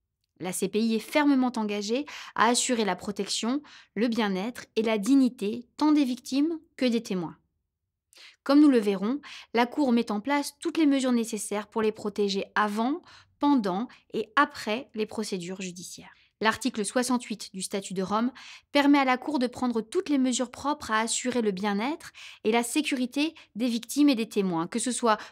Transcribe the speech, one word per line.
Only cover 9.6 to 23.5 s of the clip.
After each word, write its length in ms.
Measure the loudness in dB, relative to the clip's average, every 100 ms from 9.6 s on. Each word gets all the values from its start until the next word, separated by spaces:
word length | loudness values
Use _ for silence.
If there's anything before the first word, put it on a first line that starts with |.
Cour 280 | 0 0 2
met 180 | 2 2
en 100 | -4
place 360 | 0 -2 -2 -6
toutes 180 | -6 2
les 100 | 2
mesures 260 | 4 2
nécessaires 560 | 0 0 -6 -6 -6 -6
pour 140 | -2
les 100 | -2
protéger 540 | -2 -6 -2 -2 -2 -4 -2
avant, 440 | -2 0 -2 -4 -8 -20 _ _
pendant 480 | 2 4 2 -2 -4 -10 _
et 200 | -8 -2
après 560 | 0 0 -2 -6 -6 -6
les 120 | -8 -6
procédures 560 | -6 -6 -6 -8 -10
judiciaires. 500 | -10 -12 -16 -18 -20 _ _ _
L'article 440 | 2 4 -2 -2
soixante-huit 680 | -2 -2 0 0 -2 -10 -10
du 80 | -10
Statut 320 | -8 -6 -6
de 80 | -6
Rome 300 | -2 0 -2 -4 -16 -20 _
permet 260 | 2 6 6
à 60 |
la 140 | 4 0
Cour 200 | -2 -2
de 80 | -2
prendre 360 | -2 -2 -2
toutes 260 | -2 -4 0
les 100 | 0
mesures 320 | 0 0 -4
propres 400 | -4 -6 -4 -2
à 80 | -2
assurer 440 | 0 -2 -2 0
le 100 | 0
bien-être 580 | -2 -2 -2 -2 -6 -12 -20 -20 -6
et 80 | -2
la 140 | 0
sécurité 720 | 0 -2 -2 -2 -2 -2 -4 -6 -14